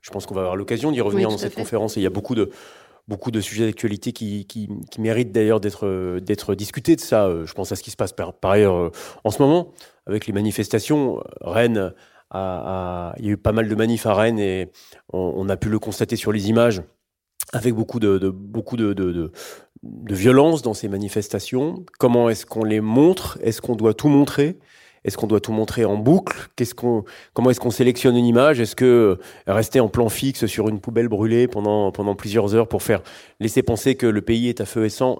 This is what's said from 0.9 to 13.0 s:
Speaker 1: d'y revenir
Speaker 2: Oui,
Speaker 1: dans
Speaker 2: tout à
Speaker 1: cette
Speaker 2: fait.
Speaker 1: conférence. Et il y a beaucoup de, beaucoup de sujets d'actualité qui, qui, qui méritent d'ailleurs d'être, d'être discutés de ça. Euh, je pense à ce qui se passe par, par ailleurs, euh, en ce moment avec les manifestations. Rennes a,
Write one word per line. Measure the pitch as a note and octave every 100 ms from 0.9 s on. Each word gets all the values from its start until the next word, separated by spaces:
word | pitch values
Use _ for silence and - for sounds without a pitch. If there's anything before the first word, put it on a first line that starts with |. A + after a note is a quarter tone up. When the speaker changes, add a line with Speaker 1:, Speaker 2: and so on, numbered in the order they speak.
Speaker 1:
d'y | C#3
revenir | G#2 G2+ A2
Speaker 2:
Oui, |
Speaker 1:
dans | G#2
Speaker 2:
tout |
à | G#2
Speaker 1:
cette |
Speaker 2:
fait. | -
Speaker 1:
conférence. | G#3 A2 G#2+ A2
Et |
il |
y | F#2+
a |
beaucoup | F#2 -
de, | A#2+ G2 - - - _ _ -
beaucoup | G2+ B2
de | A2
sujets | F#2+ G#2+ A2+
d'actualité | G#2 A2+ G2+ B2
qui, | A#2 G#2+ G2+ G2
qui, | A2+ G2+ G#2 -
qui | -
méritent | A2 A2+ A#2+
d'ailleurs | A2+ G#2+ A2
d'être, | G2+ - G2+ F#2+ F#2 F2+
d'être | F#2+ G#2 -
discutés | G2 G#2 - B2
de | D#3+
ça. | - A2+ G2
Euh, | E2+ D#2+
je |
pense | - F#2
à | G2
ce |
qui | -
se | -
passe | G2+
par, | - F2+
par | - F#2+
ailleurs, | G2+ G2+ F2+
euh, | E2+ - - -
en | A2
ce | A2
moment | C#3 E3 E3+ _ - _ -
avec | G#2+ -
les |
manifestations. | G2+ G#2 G2+ G#2 A2+ - D3+ C3 D2 - -
Rennes | - G2 A#2+ A2 F#2 - _ _ _
a, | F#2 F#2+ F2+ C#2 F#2+ F2+ F2+